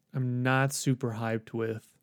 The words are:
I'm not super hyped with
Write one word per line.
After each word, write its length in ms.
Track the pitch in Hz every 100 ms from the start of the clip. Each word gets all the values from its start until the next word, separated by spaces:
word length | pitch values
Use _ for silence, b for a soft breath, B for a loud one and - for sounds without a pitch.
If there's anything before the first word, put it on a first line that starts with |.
| _
I'm 300 | 139 123 123
not 280 | 127 131 139
super 420 | - 139 123 120
hyped 380 | 107 113 113 -
with 360 | 113 113 107 - _